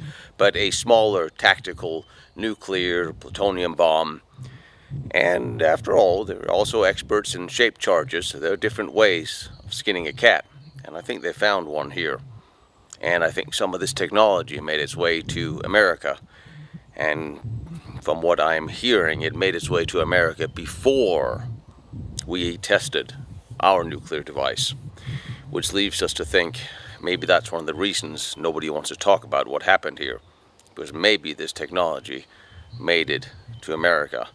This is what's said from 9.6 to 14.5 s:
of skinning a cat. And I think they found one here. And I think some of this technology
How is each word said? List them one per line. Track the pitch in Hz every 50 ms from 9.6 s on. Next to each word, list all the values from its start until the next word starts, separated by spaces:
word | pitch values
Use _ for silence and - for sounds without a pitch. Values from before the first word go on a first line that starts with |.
| -
of | - -
skinning | - - - 98 90 85
a | 76 73
cat. | - - 117 113 78 - _ - - - - - 135 131
And | - 78
I | 82
think | - - 123 98
they | - 85 -
found | - 101 104 101 95 85 76
one | 73 76 69 71
here. | 69 90 85 76 67 - - - 113 - - _ _ _ _ _ _ _ _ - - -
And | - 82 87 87 82
I | 80
think | - - - - -
some | - 107 92 90
of | 92
this | 92 - -
technology | - 98 85 - 104 110 107 98 90 82 64